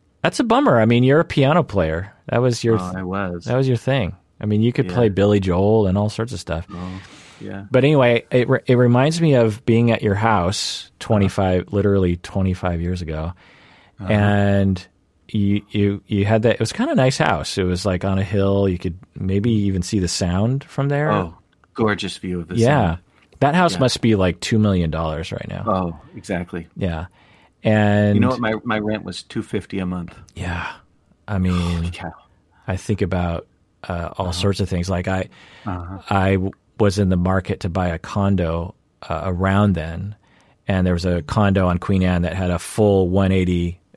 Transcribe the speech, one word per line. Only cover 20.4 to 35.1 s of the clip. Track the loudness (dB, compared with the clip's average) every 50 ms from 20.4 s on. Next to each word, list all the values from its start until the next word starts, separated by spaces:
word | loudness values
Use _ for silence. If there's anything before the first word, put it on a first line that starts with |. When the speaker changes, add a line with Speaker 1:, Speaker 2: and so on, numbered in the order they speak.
| 0 0 -2 -4 -6
Speaker 1:
from | -8 -6 -4 -2 -2
there. | 0 0 0 0
Speaker 2:
Oh, | 0 0 -2 -4 -10 _ _ _ _ _ _ _ -4
gorgeous | -2 0 0 0 -2 -4 -8 -10 -8
view | -8 -6 -6 -6
of | -6 -4
the | 0
Speaker 1:
Yeah. | 2 2 4 4 4 2 0
Speaker 2:
sound. | -2 -4 _ _ _ _ _ _ _ 0
Speaker 1:
That | 0 2 2
house | 2 2 2 2
Speaker 2:
Yeah. | 2
Speaker 1:
must | 0 0 0 0
be, | 2 2 4
like, | 4 2 0 0 -2
two | -4 -2 0 2
million | 2 2 2 2 0 0
dollars | -2 -2 -4 -4 -4 -6 -8 -10
right | -10 -10 -10 -10
now. | -10 -6 -2
Speaker 2:
Oh, | -2 -2 -2 -2 -4 -8 -12 -18 -20 -20
exactly. | -18 -8 -6 -6 -6 -6 -8 -10 -12 -12 -12 _
Speaker 1:
Yeah. | -6 -6 -4 -4 -6 -8 -12 _ _ _ _ _ _ _ _ _ _ 0
And | 2 2 4 4 4 4 4 4 4 4
Speaker 2:
You | 4
know | 4 2
what? | 2 0
My, | -2 -2 -4 -4 -2
my | -2 -2 -2
rent | -2 -4 -4 -6 -6
was | -10 -12 -14
two | -14 _ -8 -8
fifty | -8 -4 -6 -8 -6 -6 -6 -6
a | -4
month. | -4 -6 -6 -8 -12 -16 -20 -20 _ _
Speaker 1:
Yeah. | -10 -8 -6 -6 -6 -8 -10 -14 -16 _ _ _ _ _ _ _ _ _ -6
I | -4 -2
mean, | 0 0 0
Speaker 2:
Holy | 0 -2 -2 -2 -4 -4 -6
cow. | -6 -8 -12 -14 -14 -16 _ _ _ _ _ _ _ _ -8
Speaker 1:
I | -8 -8
think | -6 -4 -4 -2 -2
about, | -2 -2 -2 -2 -2 -2 -4 -6 -8 _ _ _ _ _ _ _ -10 -8
uh, | -8 -8 -8 -8 -8 -6
all | -6
Speaker 2:
Uh-huh. | -6
Speaker 1:
sorts | -4 -2 -2 -2 0 0
of | -2 -2
things. | -2 -4 -2 -2
Like, | -4 -4 -2
I, | -2